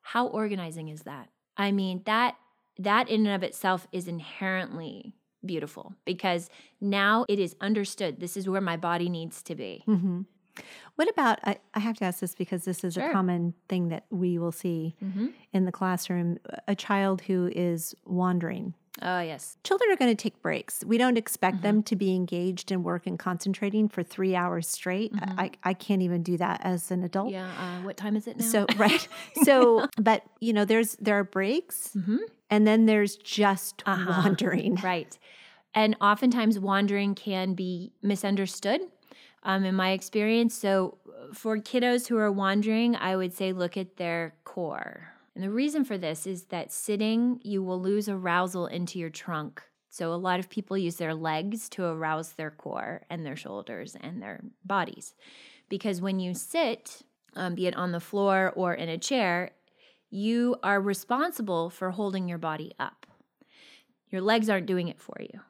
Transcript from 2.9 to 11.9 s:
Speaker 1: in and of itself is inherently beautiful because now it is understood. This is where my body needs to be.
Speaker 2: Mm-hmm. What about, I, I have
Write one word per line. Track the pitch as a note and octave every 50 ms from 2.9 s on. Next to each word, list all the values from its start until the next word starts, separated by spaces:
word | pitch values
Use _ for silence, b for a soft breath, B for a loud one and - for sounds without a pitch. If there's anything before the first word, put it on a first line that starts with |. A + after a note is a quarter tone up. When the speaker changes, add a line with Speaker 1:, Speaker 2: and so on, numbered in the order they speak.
| G3+ A3+ B3+ -
Speaker 1:
in | A3 G#3+ G#3+
and | G#3 G3+
of | F#3+ F#3
itself | - - - - F#3+ F#3 F3 F3+ - -
is | F#3 F3+
inherently | F3 E3+ E3 D#3 - - - G3 F#3+ F#3+ F#3 F3+ - - E3+ E3 D#3 - - - - - _ _ _ _ _ -
beautiful | F#3 F3+ D#3+ D3+ D3+ - - - - G3 _ _
because | - F#3 F3+ - F#3+ F3 F3 F3 - B B B B B B
now | G3+ G3+ G3 G3+ G3 G3+ G#3+ A3+ B3 -
it | G#3 G3+
is | F#3+ E3+ - _
understood. | - G3 G#3+ G#3+ G3+ G3 - - G3+ E3+ C#3+ -
This | F3 F3 -
is | G3+ F#3+
where | F#3+ F#3+ G3
my | G3 F3+ E3+
body | E3 F3 E3+ E3+ E3+ F3 F3
needs | F3 E3 E3 E3 - - -
to | - E3
be. | D3+ B2 F#2+ F2+ - -
Speaker 2:
Mm-hmm. | G#3+ G#3+ F#3 F3 G3 F3 F3 G3 _ _ _ _ B B B B B B B B B B
What | - D#4 F#4
about, | A4 - C#4+ A#3+ A3 - -
I, | - G3+ - _ _ -
I | A3
have | G#3 A#3